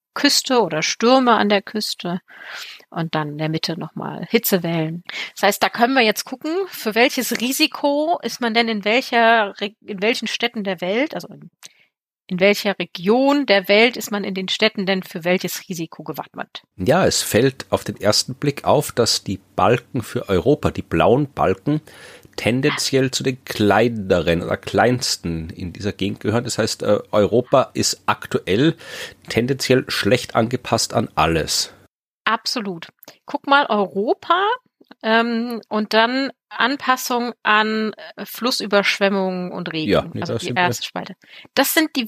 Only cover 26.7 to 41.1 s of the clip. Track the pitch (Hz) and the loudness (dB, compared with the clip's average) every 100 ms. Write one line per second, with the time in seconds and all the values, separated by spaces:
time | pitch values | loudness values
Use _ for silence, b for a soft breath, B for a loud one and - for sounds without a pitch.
26.7 | - 104 104 - 107 95 113 - 135 - | -2 0 0 2 2 4 2 4 2 2
27.7 | - - - - 104 - - - 101 156 | 0 -4 -2 -2 -4 -2 -4 0 2 2
28.7 | - B B B B - 110 127 131 - | 0 B B B B -4 -2 0 0 2
29.7 | 131 - - 101 127 - 120 113 131 - | 2 2 -2 0 0 0 0 0 -2 -2
30.7 | 113 - 117 110 - - 165 - - - | -2 0 -2 -2 0 2 2 0 -4 -6
31.7 | - _ _ _ _ - 226 - 254 196 | -10 _ _ _ _ -2 -2 -2 -6 -6
32.7 | 165 - _ - B - - - 277 - | -8 -12 _ -20 B -10 -8 0 2 2
33.7 | 214 190 196 233 403 - 349 403 494 _ | 0 0 -2 -2 -2 0 0 0 -2 _
34.7 | _ _ - 220 226 233 233 240 233 - | _ _ -8 0 2 2 -2 -4 -8 -6
35.7 | 214 214 220 233 262 269 - _ 214 233 | -4 0 2 2 2 -4 -6 _ -2 0
36.7 | 277 - 254 - 240 240 - 220 214 214 | 0 0 -2 -2 -2 -4 -4 0 2 2
37.7 | 220 220 - 160 - 202 - 233 - 202 | 0 -4 -6 -14 -14 -14 -6 -4 -2 0
38.7 | 202 196 - 196 196 190 185 180 - 175 | 2 2 0 0 0 -2 -4 -6 -8 -8
39.7 | 160 151 82 - 110 - 117 - 123 180 | -4 0 0 0 -6 -6 -4 -4 0 0
40.7 | - - 180 185 | -2 -8 -10 -12